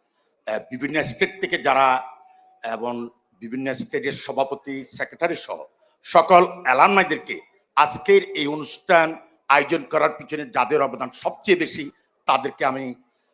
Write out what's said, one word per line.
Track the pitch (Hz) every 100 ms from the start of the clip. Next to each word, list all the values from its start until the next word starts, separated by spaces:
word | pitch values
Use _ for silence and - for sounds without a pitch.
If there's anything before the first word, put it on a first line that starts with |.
| _ _ _ _ -
আহ, | 110 -
বিভিন্ন | 127 139 151
স্টেট | 135 - 190 -
থেকে | 175 165
যারা | 143 135 135 127 - - _ _ _ _ 117
এবং | 110 120 120 117 _ _ _
বিভিন্ন | 113 127 135
স্টেটের | 127 - 147 135
সভাপতি, | 135 - 135 135 139 - 135
সেক্রেটারি | 131 - 135 - 165 143
সহ | - 82 76 _ _ _
সকল | - - - 180 180 -
অ্যালামনাইদেরকে | 131 131 185 196 180 156 - - - _ _ -
আজকের | 147 - - 196 185
এই | - 147
অনুষ্ঠান | 151 143 - - 170 160 156 - _ -
আয়োজন | 143 143 160
করার | 127 151 156
পিছনে | 151 135 151 131
যাদের | 131 123 147
অবদান | 135 120 127
সবচেয়ে | - 165 - - 175
বেশি, | 147 160 143 - _ _ -
তাদেরকে | 135 143 -
আমি | 139 131 131 123 _ _ _